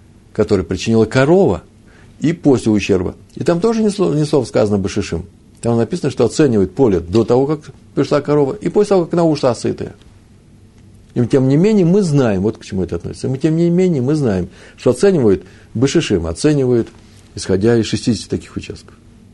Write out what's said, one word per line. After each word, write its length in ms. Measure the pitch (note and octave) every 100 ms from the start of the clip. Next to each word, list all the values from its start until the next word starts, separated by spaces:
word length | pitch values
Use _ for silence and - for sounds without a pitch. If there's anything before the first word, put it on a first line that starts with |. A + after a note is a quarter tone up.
| - - -
который 320 | - G#2 G2
причинила 420 | F2+ F#2 - A2+ A2
корова, 560 | C3+ C3+ F#3 E3 F2 - - - - - -
и 120 | D3
после 380 | E3+ D3+ A#2+ A2+
ущерба. 460 | G#2+ - F#2+ F2 - -
И 80 | -
там 180 | A#2+ E3+
тоже 220 | A3+ A3+
ни 60 | G#3+
слова, 260 | G3+ F3
ни 80 | D3
слова 200 | D3+ D3
сказано 340 | A#2 B2+ G#2+ G2+
башишим. 460 | F#2+ G#2+ F#2+ E2+ F2 - - -
Там 160 | A#2 A#2
написано, 340 | A2+ F3+ C#3+
что 140 | -
оценивают 480 | A#2 - D3 A2 F#2+
поле 260 | - B2+ F2+
до 240 | E2+ G#2+
того, 220 | A2 B2 C#3
как 260 | D#3 - - -
пришла 260 | - C3+ D3
корова, 320 | C#3+ D3 C3+
и 160 | - -
после 220 | G#3 G#3
того, 160 | G3 D#3+
как 80 |
она 100 | E3+
ушла 300 | E3 D3+ C3+
сытая. 400 | A#2 A2+ - - - - - _ - - - - _ - - -
И 120 | - A#2
тем 220 | C3 C3
не 80 | C#3+
менее 280 | G3+ G#3+
мы 180 | E3 G3+
знаем, 400 | F3+ C#3+ A#2+ F#2+
вот 160 | G#2 -
к 60 |
чему 200 | - G2
это 120 | F2 F2
относится, 320 | F#2+ F2+ A#2+
мы, 100 | C3
тем 180 | D#3+ D#3+
не 140 | E3+
менее 320 | E3+ F#3 D3
мы 120 | B2
знаем, 340 | D#3 B2+ F#2+ E2+ - - -
что 140 | B2
оценивают 520 | A#2+ G3+ F3+ A2 F#2+ - - -
башишим, 520 | A2+ C#3 E3+ - F#2 E2
оценивают, 640 | E2+ D3+ D3 B2+ A#2+ A2 - - - -
исходя 420 | - - F#2+ A2 A#2
из 100 | G#2
шестидесяти 420 | G#2+ - G#2 -
таких 260 | F#2+ - -
участков. 380 | - - - - - - -